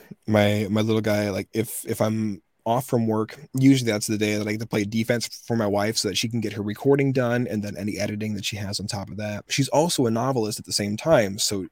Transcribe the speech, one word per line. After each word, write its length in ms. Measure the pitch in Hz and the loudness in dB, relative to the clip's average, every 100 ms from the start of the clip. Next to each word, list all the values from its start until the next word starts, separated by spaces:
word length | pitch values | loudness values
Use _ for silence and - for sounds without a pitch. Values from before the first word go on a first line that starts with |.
| - - - | -16 -16 2
my, 400 | 107 104 104 104 | 4 6 4 0
my 80 | 107 | 0
little 220 | 110 110 | 2 2
guy, 280 | 110 104 104 | 2 0 0
like, 180 | 95 95 | -2 -4
if, 300 | 110 107 - - | -4 -4 -4 -6
if 140 | 113 | 0
I'm 420 | 110 110 110 98 _ _ - | 0 0 -4 -6 _ _ -2
off 200 | 117 131 | -2 2
from 200 | 123 113 | 0 2
work, 320 | 110 110 - 151 | 0 -2 -8 -8
usually 380 | 131 135 135 120 | 4 6 6 4
that's 160 | 107 - | 0 0
the 100 | 107 | 0
day 200 | 104 104 | 0 0
that 100 | 107 | -2
I 40 | |
get 100 | 107 | -4
to 40 | 117 | -2
play 200 | 117 101 | -2 0
defense 420 | 113 110 120 - - - | -2 0 0 -2 -12 -4
for 120 | 117 | 0
my 100 | 104 | 2
wife 300 | 101 104 113 | 2 0 0
so 100 | 107 | -2
that 100 | 90 | -2
she 120 | 117 | -2
can 100 | 117 | -2
get 140 | 107 | -4
her 80 | 104 | -4
recording 500 | 104 104 139 139 139 | -6 -2 2 4 2
done 340 | 131 120 120 123 | 2 0 0 0
and 160 | 107 | -4
then 140 | 104 87 | -4 -6
any 220 | 104 92 | -6 -4
editing 360 | 104 104 107 104 | -4 -4 -6 -6
that 100 | 95 | -6
she 100 | 101 | -6
has 240 | 98 101 | -6 -6
on 80 | 95 | -6
top 220 | 101 98 | -8 -8
of 80 | 95 | -8
that. 260 | 107 104 - | -8 -8 -4
She's 180 | - 135 | -2 2
also 380 | 135 170 - 123 | 2 2 2 2
a 60 | |
novelist 460 | 113 123 131 107 107 | 2 0 0 -2 -6
at 80 | - | -6
the 60 | |
same 240 | - 101 104 | -4 -2 -2
time, 420 | 156 160 101 101 | 4 4 4 -2
so 300 | - 101 87 | -2 -2 -6